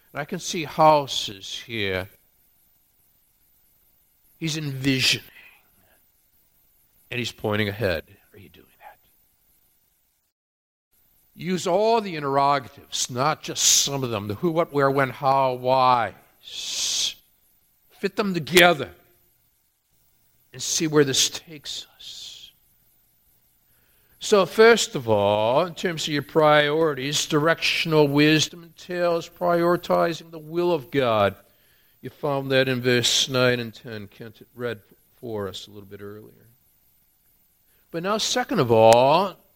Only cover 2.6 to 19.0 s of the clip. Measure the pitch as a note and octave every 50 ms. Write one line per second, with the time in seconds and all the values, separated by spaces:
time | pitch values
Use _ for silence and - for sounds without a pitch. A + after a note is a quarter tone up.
2.6 | _ _ _ _ _ _ _ _ _ _ _ _ _ _ _ _ _ _ _ _
3.6 | _ _ _ _ _ _ _ _ _ _ _ _ _ _ _ _ E3 D#3+ D3 D#3+
4.6 | D#3 D3 C3+ C3 C3 C#3 C3+ C3 B2 - - A2+ - - _ - - - _ _
5.6 | _ _ _ _ _ _ _ _ _ _ _ _ _ _ _ _ _ _ _ _
6.6 | _ _ _ _ _ _ _ _ _ _ B2 B2 A#2+ A2 - - - A2 G#2 G#2
7.6 | G#2+ G2+ G2 G#2 A#2+ F#2+ F2 D#2 - _ F#2+ _ _ _ _ - G2 D#2 _ -
8.6 | - _ _ _ - - - _ _ _ _ _ _ _ _ _ _ _ _ _
9.6 | _ _ _ _ _ _ _ _ _ _ _ _ _ _ _ _ _ _ _ _
10.6 | _ _ _ _ _ _ _ _ _ _ _ _ _ _ _ - C#3 E3+ F#3 F3
11.6 | - F#3+ E3+ F#3+ G#3+ A3+ A3+ A#3 G#3 G3+ E3+ D3+ D3 C#3 C#3 C#3 C#3 C#3 C#3+ C#3
12.6 | B2 G#2+ - - - - - - - - C3 A#2+ C3+ D3+ D3+ - - - D3+ -
13.6 | - - - - - C#3+ C#3 C#3 C3 A#2+ A2+ G2+ G2+ G#2 G#2 - - F3 D#3+ E3
14.6 | E3 - - C#3+ C#3 C#3 C3+ C#3+ C3+ B2+ A#2 - D3 C3+ C3+ C#3 C3+ C3 B2+ B2
15.6 | B2 B2+ C3 C3 B2+ B2+ B2+ A#2+ A2+ G2 F#2 - _ _ _ _ _ - - -
16.6 | - - - - - - - - - - - - _ _ _ _ _ _ _ _
17.6 | _ _ _ _ _ _ _ _ - G3 - - G#3+ G3 F#3 E3+ D3 A#2 D#3 F#3
18.6 | E3+ F3+ F3 - A#2+ - - _